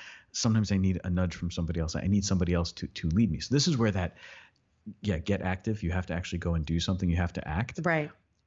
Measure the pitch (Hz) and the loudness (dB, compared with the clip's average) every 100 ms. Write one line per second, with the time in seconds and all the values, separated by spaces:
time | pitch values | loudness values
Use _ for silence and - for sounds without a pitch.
0 | - - _ - 117 110 101 98 95 87 | -20 -20 _ -2 2 4 4 2 2 2
1 | - 87 90 - 87 87 82 85 78 78 | 0 0 0 -2 -6 -4 -2 -2 -2 -2
2 | 95 101 95 92 87 85 85 - - - | 0 2 2 2 2 2 0 -4 -10 -4
3 | 80 92 107 78 - 139 175 131 113 95 | 0 4 2 2 0 2 2 4 2 2
4 | 87 - - - - _ _ _ 107 - | -2 -6 -20 -20 -20 _ _ _ -18 -8
5 | 101 80 80 98 92 92 113 107 82 90 | -2 -2 0 -2 0 -2 -2 -2 0 -2
6 | 87 85 - 87 87 82 76 85 85 92 | -2 -4 -4 -4 -2 0 0 0 0 0
7 | 90 87 87 - - 80 131 - 165 160 | 2 2 0 -2 -4 -4 -4 -2 0 0
8 | 151 - _ _ | -2 -10 _ _